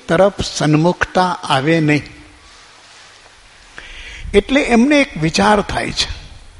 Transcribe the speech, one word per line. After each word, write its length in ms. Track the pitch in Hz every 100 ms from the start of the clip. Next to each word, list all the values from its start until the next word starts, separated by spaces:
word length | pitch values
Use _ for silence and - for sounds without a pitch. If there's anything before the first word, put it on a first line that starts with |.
તરફ 400 | - 165 196 196
સન્મુખતા 920 | - - 151 151 165 175 - - 180 143 -
આવે 340 | 139 139 165
નહીં. 240 | 151 147 - - - - - - - - - - - - - - - - - - - - - - -
એટલે 360 | 196 - 269 254
એમને 300 | 233 262 294
એક 200 | 269 -
વિચાર 460 | 156 - 202 208
થાય 280 | - - -
છે 160 | - - - - - - -